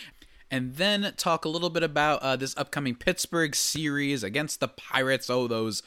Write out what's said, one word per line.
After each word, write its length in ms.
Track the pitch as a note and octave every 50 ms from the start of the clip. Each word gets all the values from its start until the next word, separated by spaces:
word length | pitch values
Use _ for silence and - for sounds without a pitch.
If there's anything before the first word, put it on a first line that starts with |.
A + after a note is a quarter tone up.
| - - - - - - - - - -
and 240 | C3+ C3 B2+ B2+ C3
then 380 | D#3 F#3 G#3 G#3 G3+ G#3 G3 -
talk 280 | - - F3+ E3 D#3+ -
a 40 | D#3+
little 220 | D#3 E3+ F3 F3
bit 120 | E3 E3
about, 400 | D#3+ D#3 D3 D3 D3+ D3+ D3 -
uh, 140 | C3 C3+ C3
this 200 | B2+ C3+ C3 -
upcoming 380 | C#3+ C#3+ - - D3 C#3+ B2+ A#2
Pittsburgh 640 | - - F#3 F3+ - - - F3 E3 D#3+ D3 C#3
series 640 | - - - - D3+ D#3 D3 C#3+ C#3+ C#3+ C#3 C#3+ B2
against 380 | G2+ F#2+ G#2+ D3+ D3+ D3+ - -
the 80 | D3 -
Pirates. 600 | - - - - - C3+ C3 C3 C3+ A#2+ - -
Oh, 180 | B2+ B2+ B2 A#2+
those 340 | A2+ A2 A2 A2 G2+ - -